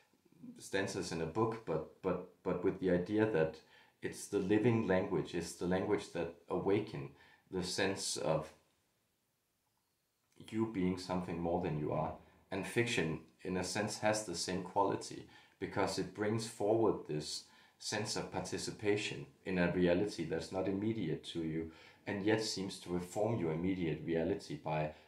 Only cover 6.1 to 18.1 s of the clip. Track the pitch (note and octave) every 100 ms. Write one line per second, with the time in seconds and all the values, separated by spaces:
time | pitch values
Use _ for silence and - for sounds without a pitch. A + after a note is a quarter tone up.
6.1 | E2+ - - - F2+ G2 G#2 - C#2+ C#2
7.1 | - - - - F#2 F2 - F#2+ F#2+ -
8.1 | - - D#2+ - - _ _ _ _ _
9.1 | _ _ _ _ _ _ _ _ _ _
10.1 | _ _ - - A2 A2+ G2 F2+ F#2 -
11.1 | F#2 F2+ E2 E2+ F2 F2 D2+ D2+ D2+ E2
12.1 | - - - _ F#2+ F2 A#2+ A#2 - D#2+
13.1 | D#2 - _ F#2 F#2 F#2 G#2+ G#2+ - G#2+
14.1 | F2+ - E2+ - F2+ - G2+ G2 - -
15.1 | - - - - - F2+ G2+ F#2 - F2
16.1 | G2+ G#2 A#2 - - G#2 A2+ G#2 D#2+ -
17.1 | D2+ - - - - - _ - G#2+ A#2